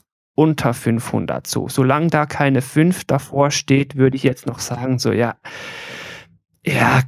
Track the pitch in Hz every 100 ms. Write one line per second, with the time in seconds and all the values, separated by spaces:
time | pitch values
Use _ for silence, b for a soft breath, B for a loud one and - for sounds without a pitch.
0 | _ _ _ - 156 151 123 113 - 113
1 | - 110 85 64 - - - 139 131 143
2 | 170 151 147 - 139 135 127 151 165 185
3 | - 139 - 139 143 - - 135 139 143
4 | 131 131 135 127 - 117 - 120 131 123
5 | 117 104 117 - B B B B B B
6 | B B B _ _ _ - 135 123 131